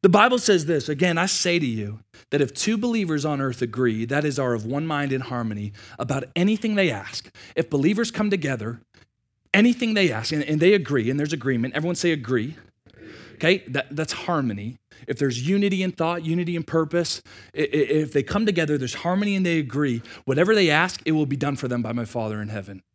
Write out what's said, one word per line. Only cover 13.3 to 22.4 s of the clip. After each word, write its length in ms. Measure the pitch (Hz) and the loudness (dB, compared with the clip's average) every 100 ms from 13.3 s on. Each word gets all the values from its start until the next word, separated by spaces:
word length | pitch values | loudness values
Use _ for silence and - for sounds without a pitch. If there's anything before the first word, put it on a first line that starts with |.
Okay, 300 | - 160 185 - | -2 2 2 0
that, 240 | 131 - 147 | -6 -4 -6
that's 180 | 156 | -4
harmony. 640 | - - 165 131 101 104 131 _ - - | -4 -2 0 0 -4 -8 -12 _ -20 -10
If 100 | 135 | -2
there's 280 | 143 120 131 | -2 -2 0
unity 360 | 196 202 185 | 2 2 0
in 100 | 185 | -2
thought, 320 | 180 165 175 | -2 -2 -2
unity 320 | 160 170 175 170 | -2 -2 -2 -4
in 80 | |
purpose, 600 | 160 165 156 170 165 - - - - | -2 -2 0 0 -2 -6 -10 -20 -16
i-, 80 | - | -4
i-, 280 | 151 147 127 156 | -2 0 2 2
if 100 | 151 | 2
they 80 | 147 | -2
come 240 | 131 202 220 | 0 0 2
together, 320 | 170 156 151 | 2 0 0
there's 160 | 127 | -2
harmony 420 | - 170 185 202 196 | -4 -2 0 0 0
and 80 | 185 | 2
they 120 | 165 | 0
agree, 460 | 139 131 147 117 - - - | 0 0 0 0 -6 -14 -2
whatever 280 | 135 185 | 2 4
they 160 | 220 175 | 6 6
ask, 320 | 151 180 - | 4 4 0
it 100 | - | 0
will 120 | 156 147 | 0 0
be 100 | 139 | 0
done 200 | 139 139 | -2 -2
for 120 | 131 | -2
them 140 | 120 | -2
by 100 | 113 | -2
my 140 | 117 113 | -4 -4
Father 360 | 120 110 107 | -4 -4 -4